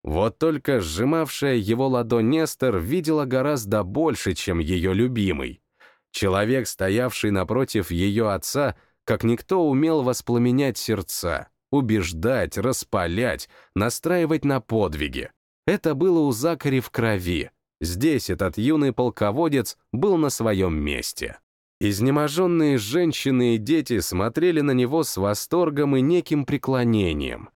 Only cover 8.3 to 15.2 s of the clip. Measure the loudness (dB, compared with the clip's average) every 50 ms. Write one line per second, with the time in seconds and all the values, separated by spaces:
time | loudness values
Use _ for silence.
8.3 | -2 -4 -6 -4 -2 0 0 -2 -2 _ _ _ _ _ _ -4 -2 0 2 0
9.3 | 0 0 0 -2 0 2 2 4 4 2 2 2 2 2 2 0 -2 -2 -2 0
10.3 | 0 2 2 4 4 2 2 0 -2 -4 -2 -2 -2 -2 -2 -6 -8 -6 -4 -4
11.3 | -4 -4 -8 _ _ _ _ _ 0 0 2 2 2 0 0 -2 -4 -2 0 0
12.3 | 2 0 0 -2 -2 -2 -2 -2 -2 -2 -4 _ -2 -2 0 0 0 -2 -2 -2
13.3 | -2 -4 -8 _ -20 -20 -20 _ _ 0 0 0 -2 -4 -2 0 2 2 2 0
14.3 | 0 0 0 0 0 -2 -2 -2 0 0 0 0 -2 -4 -6 -6 -6 -8